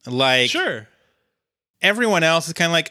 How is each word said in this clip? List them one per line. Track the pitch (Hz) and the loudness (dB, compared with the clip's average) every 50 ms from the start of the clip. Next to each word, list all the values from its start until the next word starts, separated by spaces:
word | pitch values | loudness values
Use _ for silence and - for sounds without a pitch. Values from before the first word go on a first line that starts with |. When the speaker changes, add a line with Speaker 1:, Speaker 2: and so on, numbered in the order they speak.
| - | -14
Speaker 1:
Like, | 123 123 127 135 131 127 127 123 120 | -8 -4 0 0 2 4 2 2 0
Speaker 2:
Sure. | - 339 370 233 147 110 110 _ _ _ _ _ _ _ _ _ _ _ _ _ _ _ _ _ _ - | 0 -2 -4 -4 -6 -8 -12 _ _ _ _ _ _ _ _ _ _ _ _ _ _ _ _ _ _ -2
Speaker 1:
everyone | - 190 208 233 240 220 202 170 160 | -2 -2 0 0 0 2 2 2 2
else | 160 165 165 156 160 | 2 2 0 -2 -4
is | 160 | -4
kinda | - 175 165 | -2 -2 0
like, | 170 165 160 - | 0 0 -2 -2